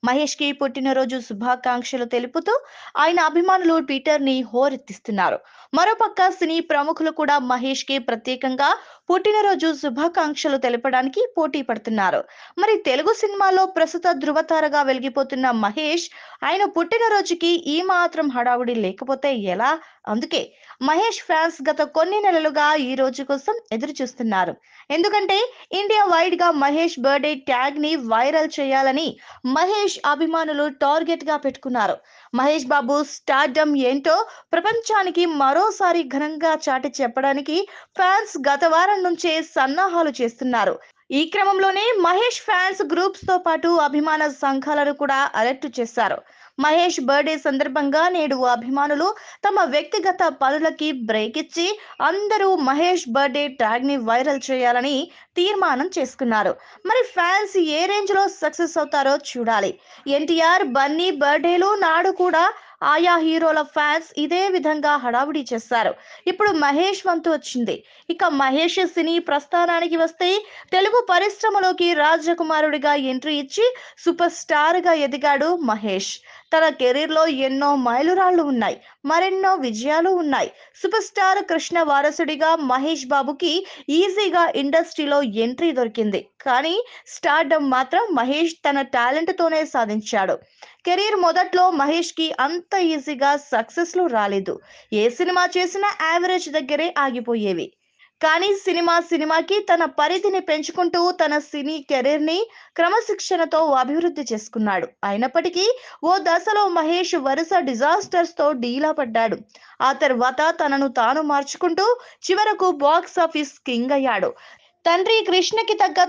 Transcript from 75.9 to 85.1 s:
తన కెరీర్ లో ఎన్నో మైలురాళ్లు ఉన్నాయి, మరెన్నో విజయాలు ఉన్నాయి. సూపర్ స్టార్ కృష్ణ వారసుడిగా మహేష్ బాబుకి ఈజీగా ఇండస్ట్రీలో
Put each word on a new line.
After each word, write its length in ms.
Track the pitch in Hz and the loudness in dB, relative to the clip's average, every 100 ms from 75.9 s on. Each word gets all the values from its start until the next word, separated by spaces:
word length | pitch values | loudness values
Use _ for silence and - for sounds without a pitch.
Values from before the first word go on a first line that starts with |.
| 190 196 - - - _ | -4 -6 -12 -18 -20 _
తన 160 | 320 320 | 2 2
కెరీర్ 440 | 311 247 254 311 | 2 0 2 0
లో 80 | 311 320 269 | 2 2 2
ఎన్నో 280 | 269 269 285 285 | -2 0 0 2
మైలురాళ్లు 640 | 247 240 320 370 370 359 | 0 2 2 2 4 4
ఉన్నాయి, 340 | 294 254 202 - - _ 277 | 2 0 0 -4 -12 _ -2
మరెన్నో 460 | 320 381 381 381 381 | 0 2 0 0 0
విజయాలు 540 | 262 214 254 311 349 370 | -2 -4 0 2 2 2
ఉన్నాయి. 340 | 311 254 160 - - _ | 0 -2 -2 -8 -20 _
సూపర్ 280 | 370 440 415 | -2 -2 -2
స్టార్ 360 | - 381 381 | 0 2 2
కృష్ణ 340 | 392 330 - 339 | 0 -4 -2 -2
వారసుడిగా 640 | 311 277 294 302 302 302 320 330 | 2 2 2 0 -4 0 0 2
మహేష్ 420 | 277 254 285 320 254 | 0 0 0 -4 -2
బాబుకి 460 | 277 269 277 349 330 392 - - | -2 0 -2 -2 -2 -6 -14 -2
ఈజీగా 540 | 302 381 381 403 339 330 - | 2 2 2 0 2 2 0
ఇండస్ట్రీలో 640 | 277 320 330 - 294 | 0 0 0 -4 0